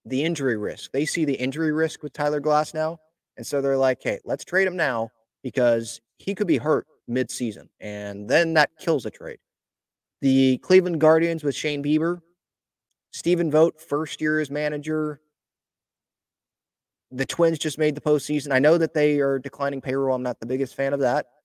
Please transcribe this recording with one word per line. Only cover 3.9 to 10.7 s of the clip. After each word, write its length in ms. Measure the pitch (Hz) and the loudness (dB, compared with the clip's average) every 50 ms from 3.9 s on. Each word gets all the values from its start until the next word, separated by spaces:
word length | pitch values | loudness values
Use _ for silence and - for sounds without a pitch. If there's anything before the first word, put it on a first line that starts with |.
| 131 - - | 0 0 -2
"Hey, 160 | 123 104 - - | -4 -4 -4 -4
let's 200 | - 127 139 - | -6 -6 -6 -6
trade 220 | - 175 185 190 185 | -2 0 0 0 0
him 80 | 180 | 0
now 340 | 180 160 139 123 117 113 113 - _ _ _ _ _ - | 0 -2 0 0 -2 -4 -6 -8 _ _ _ _ _ -10
because 580 | 131 - 139 123 120 117 117 117 110 - - _ _ _ _ | -6 0 2 4 4 4 2 0 -4 -10 -14 _ _ _ _
he 180 | - - 202 | -6 -6 -4
could 120 | - 208 170 | -2 0 0
be 100 | 156 120 | 0 2
hurt 280 | 120 151 151 120 - _ _ _ _ - | 2 2 0 0 0 _ _ _ _ -4
midseason, 600 | 120 131 127 - - - 127 113 101 - - - _ _ | -2 -2 -2 -4 -4 -6 -6 -6 -6 -8 -14 -20 _ _
and 500 | - 104 104 104 104 101 101 101 104 107 | -12 -12 -10 -10 -8 -10 -10 -8 -2 0
then 240 | 135 160 170 165 160 | 2 2 2 2 2
that 160 | 156 147 - _ - | 2 2 2 _ -4
kills 280 | - 170 160 135 110 | -2 -2 -2 -2 -2
a 60 | 110 | -6
trade." 280 | - - - 80 65 - _ _ _ _ _ _ _ _ _ _ _ _ _ _ _ _ | -10 -12 -14 -14 -14 -16 _ _ _ _ _ _ _ _ _ _ _ _ _ _ _ _
The 360 | 139 135 131 135 135 131 127 123 | 2 2 4 4 4 4 2 0
Cleveland 420 | - - | 2 4